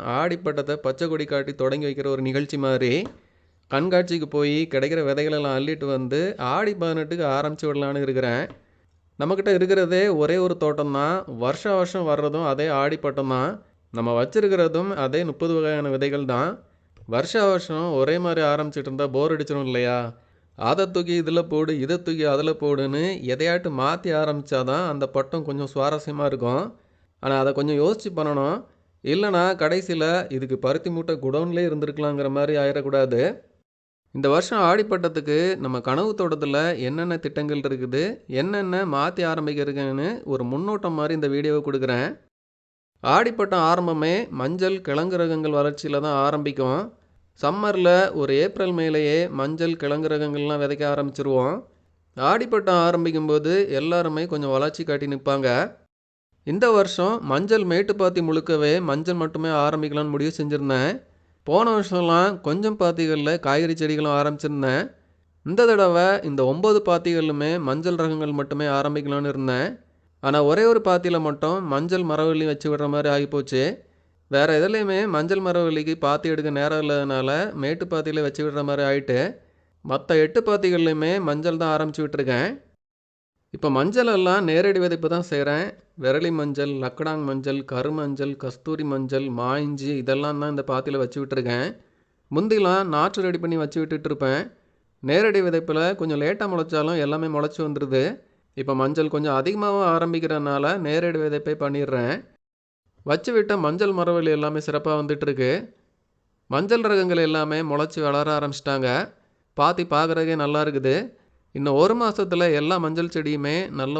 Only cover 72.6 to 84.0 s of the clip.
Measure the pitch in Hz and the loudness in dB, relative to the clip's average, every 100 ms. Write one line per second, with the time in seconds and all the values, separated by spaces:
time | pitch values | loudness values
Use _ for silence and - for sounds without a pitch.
72.6 | 151 147 147 143 147 143 143 143 139 131 | -2 -2 0 0 2 2 0 -2 -2 0
73.6 | 143 254 - _ _ _ - 139 151 156 | 0 -2 -12 _ _ _ -2 2 4 4
74.6 | 180 220 202 190 214 156 165 196 185 175 | 4 2 0 0 0 0 0 0 0 2
75.6 | 165 156 151 160 143 147 165 156 151 143 | 2 0 -2 0 0 0 0 -2 -2 0
76.6 | 147 156 151 143 139 135 131 147 208 - | 0 0 0 0 0 0 0 0 -2 -4
77.6 | 139 165 180 165 156 156 147 139 151 143 | -4 -4 -4 -4 -2 -2 -2 -2 -4 -2
78.6 | 143 143 139 139 139 123 165 254 _ _ | -2 0 2 0 0 0 0 -6 _ _
79.6 | _ _ - 135 - 160 156 190 226 202 | _ _ -6 -4 2 4 4 4 2 2
80.6 | 185 175 165 156 156 196 175 147 165 160 | 2 2 2 2 0 0 0 0 -2 0
81.6 | 165 156 156 147 151 147 131 123 165 277 | 0 0 0 -2 -4 -2 0 0 0 -4
82.6 | - _ _ _ _ _ _ _ _ 147 | -14 _ _ _ _ _ _ _ _ -4
83.6 | 156 131 156 233 | 0 0 2 2